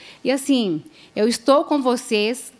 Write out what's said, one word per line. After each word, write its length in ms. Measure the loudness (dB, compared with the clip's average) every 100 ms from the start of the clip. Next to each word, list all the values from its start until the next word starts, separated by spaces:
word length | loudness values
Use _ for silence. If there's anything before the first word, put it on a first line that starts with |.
| -20 -8
E, 80 | -4
assim, 540 | -2 0 0 0 -4 -8 -20 -12
eu 140 | -2 0
estou 360 | 0 2 2
com 180 | 4 0
vocês 680 | 0 -2 -2 -2 -2 -4 -10 -20